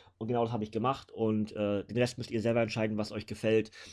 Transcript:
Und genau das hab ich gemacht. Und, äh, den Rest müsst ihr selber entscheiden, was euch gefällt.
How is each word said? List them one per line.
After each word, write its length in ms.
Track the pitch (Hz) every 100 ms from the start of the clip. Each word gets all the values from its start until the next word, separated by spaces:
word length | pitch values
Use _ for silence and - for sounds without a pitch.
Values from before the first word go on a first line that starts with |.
| - _
Und 120 | 110
genau 160 | 120
das 80 | 117
hab 80 | 117
ich 80 | 107
gemacht. 420 | 110 123 135 -
Und, 400 | 98 113 110 107
äh, 320 | 107 104 101
den 140 | - 110
Rest 180 | 123 -
müsst 140 | 117
ihr 100 | 113
selber 220 | 113 117
entscheiden, 340 | 113 117 110 107
was 160 | 107
euch 140 | 107 -
gefällt. 440 | 104 110 110 107 - -